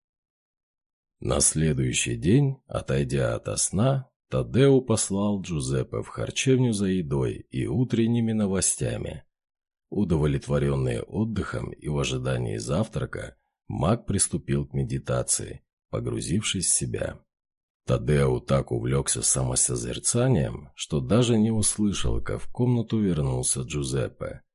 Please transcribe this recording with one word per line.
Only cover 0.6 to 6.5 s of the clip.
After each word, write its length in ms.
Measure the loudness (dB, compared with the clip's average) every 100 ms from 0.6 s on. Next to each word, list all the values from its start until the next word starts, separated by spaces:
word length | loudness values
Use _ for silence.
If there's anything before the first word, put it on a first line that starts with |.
| _ _ _ _ _ -8
На 180 | -2 2
следующий 800 | 2 2 0 2 0 -2 -4 -2
день, 400 | 4 4 4 -2 -6
отойдя 720 | -6 -2 -2 0 0 0 -2
ото 180 | -4
сна, 560 | -4 -2 0 2 0 -4 _ -6
Тадео 520 | -4 0 4 6 6
послал 600 | 4 0 0 -2 0 -2
Джузеппе 600 | -4 -4 -2 -2 -2 -6
в 60 | -6
харчевню 640 | -8 -6 -2 2